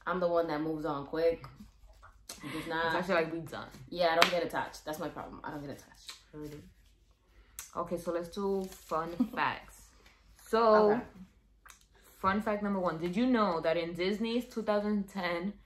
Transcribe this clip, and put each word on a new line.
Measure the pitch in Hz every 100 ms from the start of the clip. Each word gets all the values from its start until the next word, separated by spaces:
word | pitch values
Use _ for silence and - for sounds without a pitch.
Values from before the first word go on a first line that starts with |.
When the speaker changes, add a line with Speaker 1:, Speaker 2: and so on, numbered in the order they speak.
| -
Speaker 1:
I'm | 180
the | 175
one | 170 165
that | 147
moves | 156 156 156
on | 143 143
quick. | 160 165 165 - - 208 - - - - - - - 147 156
It's | 156
not | 160 165
Speaker 2:
It's | 165
actually | 180 175
like, | 160
we | 165
done. | 151 104 - - -
Speaker 1:
Yeah, | 175 170
I | 165
don't | 170
get | 175
attached. | 160 147 - - -
That's | 156
my | 151
problem. | 135 92 90
I | -
don't | 151
get | 143
attached. | 123 - - - - -
Speaker 2:
Heard | 151 147
it. | 147 180 - _ _ _ _ _ - - - - -
Okay, | 175 170
so | 175
let's | 170 170
do | 208 196 190 190
fun | - - 160 165
Speaker 1:
<laughs> | 175 226 -
Speaker 2:
facts. | 139 - - - - - - _ _ - -
So, | 220 226 214 208
Speaker 1:
Okay. | 233 - - - _ _ _ - - _ _ - -
Speaker 2:
fun | 190 202
fact | 214 208
number | 202 196
one. | 180 160
Did | 175 185
you | 254
know | 233 202 165
that | 160 165
in | 170
Disney's | 175 185 208 226 240 240
two | -
thousand | 208 208 208 208 196
ten | 202 180 175 196 -